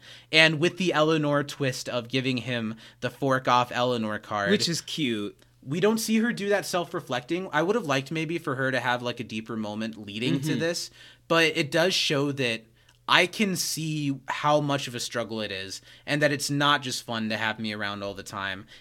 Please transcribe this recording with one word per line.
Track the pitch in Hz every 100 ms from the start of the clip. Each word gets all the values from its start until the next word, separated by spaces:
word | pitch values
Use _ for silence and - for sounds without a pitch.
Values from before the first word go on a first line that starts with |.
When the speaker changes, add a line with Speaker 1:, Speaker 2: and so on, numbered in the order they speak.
| - - -
Speaker 1:
And | 156 160 156
with | 170 -
the | 185
Eleanor | 147 156 160 147 143
twist | 143 - 139 127 -
of | 123 117
giving | 131 131 127
him | 120 120 110 110 - -
the | 123
fork | - 139 131 131
off | 123 123
Eleanor | 120 123 120 107 104
card. | - 104 101
Speaker 2:
Which | 104 -
is | 160
cute. | - - 135 110 101 - _ _ 127
Speaker 1:
We | 170
don't | 202 220
see | 220 220
her | 233
do | 175 202
that | 202 -
self-reflecting. | 180 165 180 - 123 131 170 185
I | 147
would | 165 233
have | 165
liked | 135 135
maybe | 156 160 170
for | 156 131
her | 131
to | 127
have, | 123 123
like, | 120 120
a |
deeper | 107 110 110 113
moment | 107 104 110 107 104
leading | 101 - 143
to | 151
Speaker 2:
Mm-hmm. | 127
Speaker 1:
this, | 165 170 - - - - -
but | 165 160 160
it | 147
does | 160 180
show | 185 - 147 143
that | 139 123 113 - _ _ _ -
I | 143 180
can | - 202 175
see | - - 160 156 143 135 -
how | - 147 151
much | 147 139 135
of |
a | 120
struggle | - 123 110 110
it | 104
is | 95 95 - - - -
and | 147
that | 147
it's | 143 -
not | 143 143 147
just | 127 117
fun | - 113 110
to | 110
have | 110 110
me | 110
around | 107 104 101
all | 101
the | 98
time. | 98 104 98 95 113 -